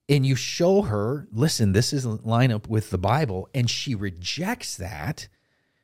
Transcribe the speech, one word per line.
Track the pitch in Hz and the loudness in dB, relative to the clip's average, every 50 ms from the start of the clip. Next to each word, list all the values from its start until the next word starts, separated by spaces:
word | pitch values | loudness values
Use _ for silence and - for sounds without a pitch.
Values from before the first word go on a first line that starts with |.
| _ - | _ 2
and | 143 143 131 | 2 4 4
you | 135 131 | 2 2
show | 120 - - - - 170 180 190 202 | 0 -2 -6 -2 2 4 4 4 4
her, | 202 - 104 104 101 117 143 147 - - | 4 2 0 0 0 -2 -2 -4 -8 -6
"Listen, | 107 113 143 160 - - 113 98 | -2 0 0 2 2 2 4 4
this | 95 127 123 - | 4 4 2 2
is | 147 139 127 | 0 -2 -2
line | 117 107 104 - 110 113 117 131 127 | -4 -6 -4 -2 0 2 4 4 4
up | 110 107 - - | 2 0 -2 0
with | 110 107 - - | 0 0 0 0
the | 101 85 | -2 0
Bible," | 90 101 120 151 160 107 92 95 - - - | 2 2 2 2 0 -2 -4 -6 -8 -4 -2
and | 123 120 117 | -2 0 0
she | - - - 143 120 | -2 -4 -4 -4 -4
rejects | 95 101 98 85 87 92 - - 139 175 202 240 - - - - | -4 -4 -6 -6 -8 -8 -8 -6 -4 -4 -4 -4 -6 -8 -12 -10
that, | - 95 98 98 73 76 123 160 - - - _ _ _ _ _ _ _ _ _ _ | -10 -10 -10 -8 -6 -6 -6 -6 -8 -12 -18 _ _ _ _ _ _ _ _ _ _